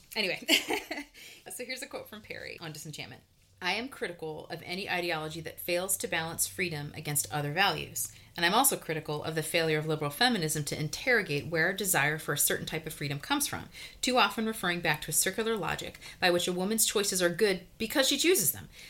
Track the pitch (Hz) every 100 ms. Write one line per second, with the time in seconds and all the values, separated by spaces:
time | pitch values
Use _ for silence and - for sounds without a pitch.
0 | - 220 190 151 247 311 - 403 - 294
1 | 285 - - - - - 240 254 285 214
2 | 170 214 214 - - - 160 156 160 147
3 | 101 127 _ _ _ - 180 202 254 -
4 | 202 175 160 151 - 165 165 180 202 180
5 | 175 156 156 160 151 - - 175 190 -
6 | - 170 165 160 - - 180 151 147 -
7 | 156 147 - 147 143 160 196 151 139 -
8 | - - - - 170 214 277 180 - 156
9 | 151 151 - 160 151 170 160 156 156 151
10 | 147 - 247 220 156 156 143 - 151 -
11 | - 233 170 143 143 165 170 190 196 151
12 | 143 151 - 143 - 190 160 160 160 -
13 | 143 143 - 285 - 85 - - - -
14 | - 247 214 226 220 220 180 175 170 151
15 | - 151 190 190 220 220 160 151 - -
16 | - - 185 175 180 180 190 220 - 214
17 | 196 185 175 170 214 180 - - 220 302
18 | 269 285 320 370 160 98 - -